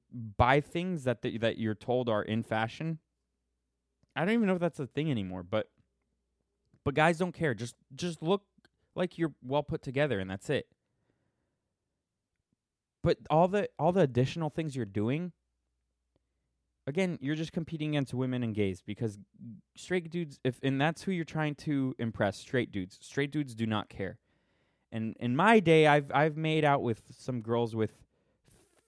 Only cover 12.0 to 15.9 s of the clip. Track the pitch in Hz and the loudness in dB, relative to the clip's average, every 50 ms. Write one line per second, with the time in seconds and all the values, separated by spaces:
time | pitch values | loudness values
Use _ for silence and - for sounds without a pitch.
12 | _ _ _ _ _ _ _ _ _ _ _ _ _ _ _ _ _ _ _ _ | _ _ _ _ _ _ _ _ _ _ _ _ _ _ _ _ _ _ _ _
13 | - - - - - - 147 160 175 185 196 208 185 - _ - 143 175 180 196 | 0 0 0 -2 -2 0 2 4 4 4 2 0 -2 -4 _ -2 0 2 4 4
14 | 165 131 117 123 131 135 - 170 160 151 - 170 160 151 131 131 113 98 98 107 | 4 4 4 2 2 2 0 -4 -6 -4 -4 -4 -6 -4 -4 -6 -6 -4 -2 -2
15 | 104 117 139 160 180 175 - _ _ _ _ _ _ _ _ _ _ _ | 0 0 -2 -2 -4 -8 -10 _ _ _ _ _ _ _ _ _ _ _